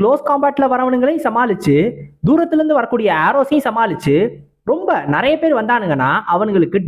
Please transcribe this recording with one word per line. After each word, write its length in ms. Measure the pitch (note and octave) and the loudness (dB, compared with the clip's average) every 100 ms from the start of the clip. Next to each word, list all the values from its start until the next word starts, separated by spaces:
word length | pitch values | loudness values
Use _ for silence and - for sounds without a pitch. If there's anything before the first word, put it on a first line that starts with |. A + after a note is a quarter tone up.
க்ளோஸ் 220 | G#3 C#4+ D4 | 0 0 0
காம்பேட்ல 360 | C#4+ C#4+ C#4 | 0 0 0
வரவனுங்களையும் 640 | C4+ B3 B3+ B3+ B3+ D#4+ | 0 0 0 0 0 0
சமாளிச்சு, 680 | A#3+ A3+ B3 F#3+ D#3 C#3+ A3 D#3+ - _ F3 | -2 -2 -2 -2 2 2 0 -4 -16 _ 0
தூரத்துல 260 | D#4+ E4 | 2 2
இருந்து 200 | D#4 D#4 | 0 0
வரக்கூடிய 400 | D4 A#3 A#3+ G#3 | 0 0 -2 0
ஆரோஸையும் 540 | D#3+ E3+ C#4 C4+ D4 B3+ | 2 2 2 2 0 0
சமாளிச்சு, 600 | A3 A3 D3+ D3+ D3 A#3 - - _ | -2 -2 -2 0 2 0 -4 -20 _
ரொம்ப 380 | - D#4+ F#4 A#3+ C#3+ | -4 -2 0 -2 0
நிறைய 340 | D3 B3+ D#4 | 0 0 0
பேர் 160 | E4 C4 | 2 0
வந்தானுங்கன்னா 640 | G#3+ A#3+ F#3 C#3 C3 E3+ - | 0 0 0 0 0 0 0
அவனுங்களுக்கு 460 | F3 G#3+ G3 E3 G3 | -2 0 2 2 0